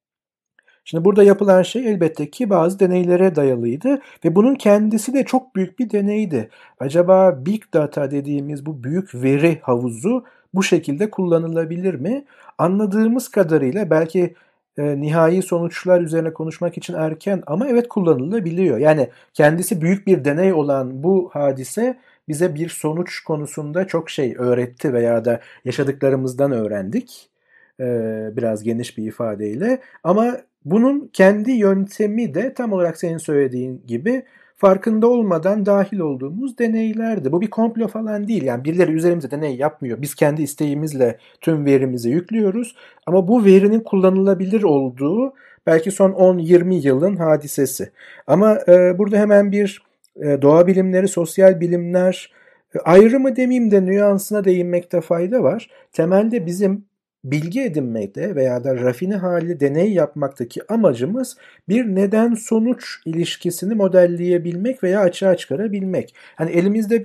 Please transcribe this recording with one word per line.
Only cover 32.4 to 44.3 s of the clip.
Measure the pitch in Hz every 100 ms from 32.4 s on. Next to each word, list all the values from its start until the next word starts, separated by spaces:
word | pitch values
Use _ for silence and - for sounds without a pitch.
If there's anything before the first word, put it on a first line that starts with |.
| 269
tam | 277 233
olarak | 190 170 160
senin | 175 160
söylediğin | - 143 135 123 127 127 123
gibi | 120 196 262 - _ _ -
farkında | 196 196 226 220 233
olmadan | 240 208 165 185 214 202
dahil | 202 196 196
olduğumuz | 156 131 135 190 269 226
deneylerdi. | 233 220 226 226 226 208 131
Bu | 170
bir | 214
komplo | - 226 226 220
falan | 220 220 208 208
değil. | 208
Yani | 131 120
birileri | 143 175 160
üzerimize | 160 175 170 131
deney | 143 151 127
yapmıyor. | 151 - 127 113
Biz | 143
kendi | - 151 151
isteğimizle | 143 - 147 143 156 135 120 110 _ _
tüm | 165 160
verimizi | 143 139 135 123 117
yüklüyoruz. | 160 175 226 202 220 233 - - _ -
Ama | 185 180
bu | 240
verinin | 196 190 202 226
kullanılabilir | 220 196 185 190 196